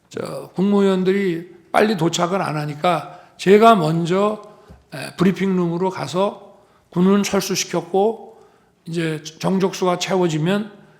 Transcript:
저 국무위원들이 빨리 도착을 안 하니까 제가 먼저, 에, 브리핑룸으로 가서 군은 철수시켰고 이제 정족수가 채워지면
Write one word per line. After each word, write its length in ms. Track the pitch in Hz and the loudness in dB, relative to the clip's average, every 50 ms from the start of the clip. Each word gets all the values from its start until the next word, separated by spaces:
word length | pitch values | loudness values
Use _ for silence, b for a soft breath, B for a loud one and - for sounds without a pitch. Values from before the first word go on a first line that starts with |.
| _ _ | _ _
저 400 | - - - - - - - - - | -12 -10 -10 -8 -10 -10 -12 -8 -4
국무위원들이 920 | 175 190 202 202 202 196 196 190 185 185 185 196 202 202 185 165 165 175 - - - _ _ | -2 0 2 4 4 4 4 2 2 2 0 0 0 0 -2 -2 -4 -8 -12 -18 -20 _ _
빨리 240 | - - 214 220 220 | 2 4 4 4 2
도착을 460 | 160 156 170 - 180 175 170 190 190 | 2 0 0 0 0 -2 -2 -2 -2
안 160 | 160 143 151 | -4 -4 -4
하니까 640 | 151 147 151 143 147 - 180 170 151 - - B B B B B | -6 -6 -8 -6 -2 0 0 0 0 -4 -8 B B B B B
제가 380 | B - 180 202 208 226 226 226 | B 2 4 6 8 8 8 6
먼저, 680 | 190 156 156 165 165 170 160 180 196 202 214 214 - - - B B B B B B B _ - | 6 4 0 0 0 -2 0 0 0 0 -2 -2 -6 -12 -18 B B B B B B B _ -14
에, 220 | 139 139 - - | -12 -12 -8 -2
브리핑룸으로 760 | - 175 196 180 180 190 196 185 180 175 170 170 170 190 185 | 0 2 2 2 2 0 0 0 0 0 0 -2 -2 -4 -4
가서 680 | 185 - 147 131 165 180 196 208 233 - - - b b b b b b b b | -4 -6 -8 -6 -2 -2 -2 -2 -4 -8 -16 -20 b b b b b b b b
군은 320 | - 170 185 190 196 202 | -2 2 4 4 4 2
철수시켰고 1160 | 196 - - 190 185 - 185 - - - - 170 - - 190 190 202 226 220 - - - b b b b b b b b b _ - | 2 0 -2 -2 -2 -2 -4 -4 -4 -4 -4 -6 -4 -2 0 0 0 0 -2 -4 -12 -20 b b b b b b b b b _ -14
이제 360 | 165 165 170 165 160 156 151 151 | -10 -6 -4 -4 -4 -6 -8 -10
정족수가 760 | - - - - 175 190 185 170 170 175 - 185 180 175 175 | -14 -12 -6 -4 -2 0 0 0 -2 -2 -2 -2 -2 -2 -2
채워지면 800 | - - 196 185 180 170 156 156 156 180 202 208 214 - - - b b b b | -2 -2 0 0 0 0 0 0 0 0 -2 -2 -4 -6 -12 -20 b b b b